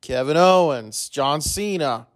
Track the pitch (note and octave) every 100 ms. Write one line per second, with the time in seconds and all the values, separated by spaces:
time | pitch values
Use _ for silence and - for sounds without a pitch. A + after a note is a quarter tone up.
0 | - B2+ C3 D#3 F#3 F#3 E3+ C3 G#2+ -
1 | - - C#3 D3+ D3 G3 G#3 F#3+ D3 A2+
2 | A#2+